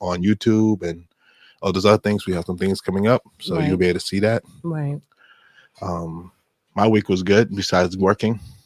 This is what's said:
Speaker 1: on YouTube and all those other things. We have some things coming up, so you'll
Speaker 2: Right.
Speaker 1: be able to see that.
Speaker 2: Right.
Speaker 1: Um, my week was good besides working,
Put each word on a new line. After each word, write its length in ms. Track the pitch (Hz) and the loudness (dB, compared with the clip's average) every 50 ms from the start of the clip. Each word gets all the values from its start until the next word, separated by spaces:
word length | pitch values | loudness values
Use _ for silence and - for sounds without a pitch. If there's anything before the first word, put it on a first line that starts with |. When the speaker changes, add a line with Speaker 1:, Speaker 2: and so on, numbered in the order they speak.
Speaker 1:
on 200 | - 90 90 87 | -6 -6 -4 0
YouTube 600 | 90 104 104 - - 117 110 110 110 110 107 92 90 | 0 0 0 2 2 2 2 4 2 2 0 0 -4
and 220 | 85 82 85 87 _ _ _ _ _ _ _ _ _ _ - | -8 -8 -8 -14 _ _ _ _ _ _ _ _ _ _ -6
all 100 | - 98 | -4 -2
those 140 | 90 95 95 | -2 2 4
other 120 | 104 107 104 | 4 4 4
things. 300 | - 104 104 98 - 98 | 4 0 -2 -2 -2 -4
We 60 | 90 | -4
have 100 | 85 80 | -4 -4
some 140 | - 92 90 | -6 -6 -4
things 240 | 98 98 95 - | -2 -2 -2 -2
coming 260 | - - 92 98 101 113 | -4 -4 -2 0 2 2
up, 160 | 127 120 _ _ _ _ | 2 0 _ _ _ _
so 140 | - - - 160 | -10 -6 -4 -2
you'll 100 | - - | 0 0
Speaker 2:
Right. 80 | 92 90 | 0 2
Speaker 1:
be 80 | 90 90 | 2 0
able 120 | 87 87 | 0 -2
to 40 | - | -4
see 140 | - 92 98 | -4 -2 0
that. 240 | 101 110 117 110 _ - - - - | 0 0 0 -2 _ -10 -20 -12 -10
Speaker 2:
Right. 360 | 170 160 156 147 139 143 151 _ _ _ _ _ _ _ _ _ _ _ _ _ _ _ - | -8 -8 -6 -6 -6 -8 -10 _ _ _ _ _ _ _ _ _ _ _ _ _ _ _ -12
Speaker 1:
Um, 520 | 101 92 87 85 85 82 80 85 87 90 _ _ _ _ _ _ _ _ - | -10 -8 -8 -8 -8 -10 -12 -12 -16 -18 _ _ _ _ _ _ _ _ -2
my 140 | 98 104 113 | 0 2 4
week 180 | 110 107 - - | 4 2 2 2
was 160 | 95 92 90 | -2 0 2
good 320 | 95 101 110 117 95 98 | 4 4 4 4 4 0
besides 420 | 98 92 - 98 90 90 87 92 95 | -6 -6 0 0 2 2 0 0 0
working, 400 | 95 95 104 - - 107 117 104 - - - - _ | 2 2 2 2 0 -2 -2 -4 -8 -18 -20 -20 _